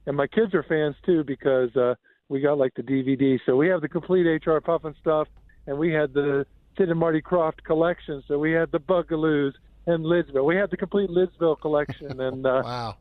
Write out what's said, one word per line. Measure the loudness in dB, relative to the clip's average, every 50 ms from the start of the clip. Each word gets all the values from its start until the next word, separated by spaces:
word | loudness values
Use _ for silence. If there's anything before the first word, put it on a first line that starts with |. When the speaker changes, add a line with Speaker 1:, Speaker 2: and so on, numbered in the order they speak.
| _
Speaker 1:
and | -4 -2
my | -2 -2
kids | 0 0 0 0 2 0
are | -2
fans, | -2 0 0 0 0 -2 -4 -2 0
too, | 2 2 2 0
because, | -2 -6 -4 0 0 2 2 0 0 0
uh, | 0 0 0 0 -4 _ _ _ _ _ -8
we | -4 0
got, | 0 0 2 2
like, | 0 -2 -2
the | -6
D | -4 -2 -2 -2
V | 0 0 0
D. | 2 2 2 2 2 2
So | 2 2
we | 4 4 2
have | 2 0
the | -2 -4
complete | -6 -6 -2 0 2 2 2
H | 2 0 0 0
R | 0 0 0
Puffin | 0 -2 -2 -2 -4 -8 -12 -4
stuff, | -2 0 0 0 -2 -4 -8 -18 -20 -20 -20 -16 -10
and | -8 -4 -2
we | -2 0
had | 0 0 0 0
the | 0 0 0 0 0 -2 -4 -6 _ _ _ _ _ -2
Sid | 0 0
and | 2 2
Marty | 2 2 0 0
Krofft | 0 0 0 2 2 0 -2 -6 -4
collection. | -2 0 2 2 0 0 -4 -8 -12 -12 -12 -6 -4
So | -2 -2
we | 0 0
had | 0 0 0 0
the | -2 -4
Bugaloos | 0 0 0 0 0 -2 -2 0 2 2 2 2 0 0 -4 _ -16 -20 -20 -6 -2
and | 0 0 0 0
Lidsville. | 0 0 0 0 0 -2 0 2
We | 2 2
had | 0 0 -2
the | -4
complete | -6 -4 -2 -2 -2 -2 0
Lidsville | 0 0 0 0 0 0 0 0 0 0
collection | -2 -2 0 0 -2 -4 -8 -12 -12 -12 -8 -6
Speaker 2:
<laughs> | -6 -6
Speaker 1:
and, | -4 -2 0
uh, | 0 0 0 0
Speaker 2:
Wow. | -4 -6 -6 -8 -8 -10 -12